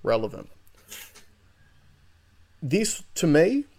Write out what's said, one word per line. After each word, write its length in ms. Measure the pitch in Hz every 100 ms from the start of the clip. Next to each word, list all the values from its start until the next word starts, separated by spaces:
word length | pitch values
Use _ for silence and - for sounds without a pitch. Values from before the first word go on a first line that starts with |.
relevant. 460 | 110 110 107 95 - - - - - - - - - _ _ _ - - _ _ _ _ _ _ - _
This, 420 | 139 170 214 - - -
to 120 | 170
me 360 | 147 175 277 285